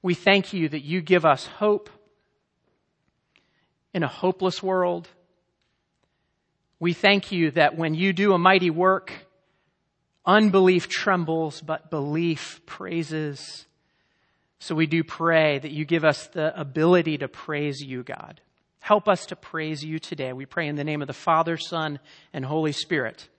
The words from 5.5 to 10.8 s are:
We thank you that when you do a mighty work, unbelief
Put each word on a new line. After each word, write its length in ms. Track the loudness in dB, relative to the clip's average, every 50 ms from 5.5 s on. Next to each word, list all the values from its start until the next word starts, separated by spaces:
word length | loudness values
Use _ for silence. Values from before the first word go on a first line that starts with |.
| _ _ _ _ _ _ _ _ _ _ _ _ _ _ _ _ _ _ _ _ _ _ _ _ _ _
We 140 | -2 -2
thank 400 | -2 2 2 4 4 4 0 -4
you 200 | -2 0 0 0
that 260 | 4 4 2 2 2 0
when 160 | -4 -2 -2
you 180 | 0 0 0
do 220 | 0 2 2 2 2
a 40 | 4
mighty 300 | 6 4 4 6 4 2
work, 440 | 0 2 2 2 2 0 -2 -10 -18 -18 -20 _ _ _ _ _ _ _ _ _ _ _ _ _ _ _ _ _ _ _ _
unbelief 600 | 4 4 6 6 6 6 6 6 6 6 4